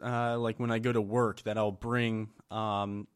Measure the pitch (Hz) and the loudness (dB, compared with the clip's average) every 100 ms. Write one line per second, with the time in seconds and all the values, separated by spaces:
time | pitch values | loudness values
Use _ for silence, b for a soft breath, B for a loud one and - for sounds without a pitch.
0 | 120 120 120 120 117 110 120 113 120 120 | -4 0 0 0 0 0 0 0 2 2
1 | 101 120 117 - - 107 104 95 117 120 | 2 2 2 0 -2 0 0 0 -2 0
2 | 117 110 107 - - 110 110 101 101 101 | 2 0 -4 -10 -10 -4 -2 0 -2 -4
3 | 104 | -8